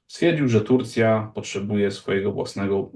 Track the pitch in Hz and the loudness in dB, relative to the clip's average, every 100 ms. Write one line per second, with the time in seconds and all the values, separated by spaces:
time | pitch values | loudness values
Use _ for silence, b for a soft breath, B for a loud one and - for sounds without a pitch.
0 | _ - 165 160 135 113 107 127 113 - | _ 0 2 4 4 2 4 2 2 0
1 | 113 110 107 - - 101 101 104 101 98 | 2 2 0 -8 -8 -6 -2 0 0 -2
2 | - 98 101 101 101 - 98 98 92 | -4 -2 -2 -4 -6 -4 -2 -2 -2